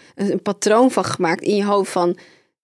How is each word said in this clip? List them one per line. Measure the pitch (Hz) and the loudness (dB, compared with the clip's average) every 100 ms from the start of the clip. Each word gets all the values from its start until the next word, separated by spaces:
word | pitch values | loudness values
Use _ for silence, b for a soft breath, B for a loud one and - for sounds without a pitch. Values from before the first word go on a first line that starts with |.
| B | B
een, | - 202 | -6 -4
een | 185 | -2
patroon | - 196 - 214 254 | -4 -4 2 4 4
van | 240 | 2
gemaakt | 180 - 170 175 | -4 -2 -2 -2
in | - 208 | 0 0
je | |
hoofd | 202 202 190 | 0 0 0
van, | 185 175 180 b b b _ | -2 -2 -2 b b b _